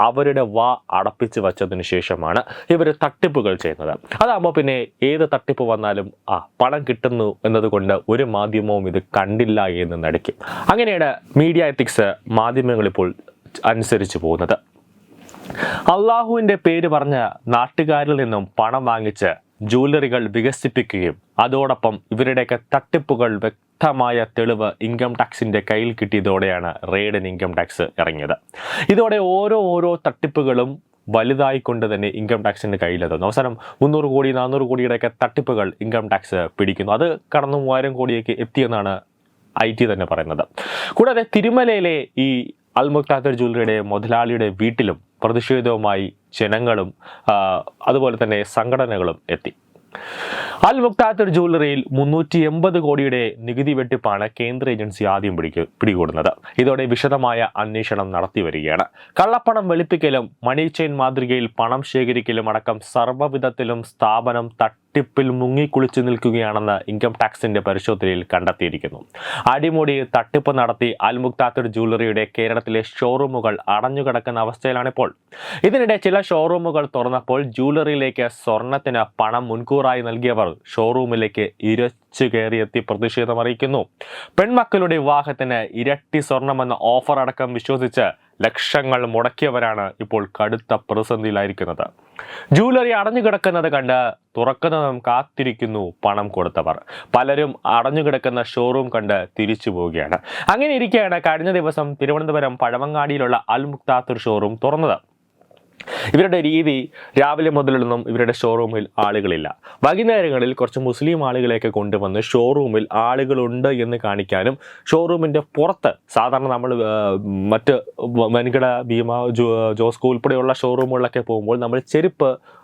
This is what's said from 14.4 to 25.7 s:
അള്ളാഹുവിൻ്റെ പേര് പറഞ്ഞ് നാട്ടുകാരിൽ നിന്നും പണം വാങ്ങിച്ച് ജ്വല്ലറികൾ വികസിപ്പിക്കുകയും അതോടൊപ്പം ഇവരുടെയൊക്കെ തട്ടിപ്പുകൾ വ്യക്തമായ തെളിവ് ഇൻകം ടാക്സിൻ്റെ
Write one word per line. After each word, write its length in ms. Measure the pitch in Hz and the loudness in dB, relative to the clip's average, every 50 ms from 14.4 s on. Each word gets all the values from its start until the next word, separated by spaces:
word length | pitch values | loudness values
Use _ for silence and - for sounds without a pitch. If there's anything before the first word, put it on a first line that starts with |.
| 87 90 107 - - _ _ _ _ _ _ _ _ _ - - - - - - - - - - - - - - - 160 175 | 0 0 0 -2 -2 _ _ _ _ _ _ _ _ _ -20 -20 -20 -20 -20 -18 -16 -14 -10 -8 -8 -6 -6 0 2 2 2
അള്ളാഹുവിൻ്റെ 600 | 196 202 226 226 233 233 220 233 233 220 202 202 185 - | 4 4 2 2 2 0 0 0 2 2 2 2 2 2
പേര് 220 | 170 165 170 170 170 | 2 2 2 2 2
പറഞ്ഞ് 640 | 151 147 143 143 143 127 117 101 - - - 117 120 | 2 0 2 0 0 0 0 -2 -4 -8 -2 0 2
നാട്ടുകാരിൽ 600 | 120 123 131 - - 160 151 151 147 143 147 147 | 2 2 0 0 0 2 2 2 2 2 2 0
നിന്നും 320 | 135 135 117 110 101 98 95 - - | 0 0 0 -2 -2 -4 -2 0 0
പണം 260 | 110 110 123 135 131 | 0 0 0 0 0
വാങ്ങിച്ച് 500 | 120 113 113 110 107 101 - 101 90 80 - _ _ _ _ 107 | 0 -2 0 -2 -4 -2 0 0 0 0 -2 _ _ _ _ -2
ജ്വല്ലറികൾ 640 | 104 113 123 131 143 147 151 143 127 120 123 117 104 101 | 0 2 4 4 4 4 2 2 0 0 -2 -2 -2 -2
വികസിപ്പിക്കുകയും 800 | 117 113 135 135 - - 135 - 131 120 117 - 95 90 85 76 - _ _ _ - | 0 0 0 -2 -2 -4 -2 0 -2 -2 -2 -2 -2 -2 -2 -2 -6 _ _ _ 2
അതോടൊപ്പം 640 | 113 127 131 139 139 131 127 - - 113 107 98 - _ 113 | 2 2 2 2 2 0 0 0 0 -2 -2 -4 -6 _ -2
ഇവരുടെയൊക്കെ 460 | 113 127 127 131 127 123 - 127 117 - _ - | 0 0 2 2 0 0 0 -2 -4 -2 _ -2
തട്ടിപ്പുകൾ 640 | 135 - _ - 165 147 - 139 113 120 117 107 101 113 | -2 0 _ 0 0 0 0 0 2 2 0 0 0 -2
വ്യക്തമായ 840 | 110 - _ _ _ _ _ - 156 139 131 123 120 120 120 113 113 _ - | -4 -6 _ _ _ _ _ 0 0 2 0 0 0 2 0 -2 -2 _ -2
തെളിവ് 340 | 113 117 113 107 107 104 - - | 0 0 0 0 -2 -4 -4 -4
ഇൻകം 340 | 110 113 120 113 123 123 120 120 | -6 -6 -2 -2 -2 -2 0 -2
ടാക്സിൻ്റെ 420 | 117 - - - 117 110 104 107 98 - | -2 -2 -2 -4 -2 0 0 0 0 0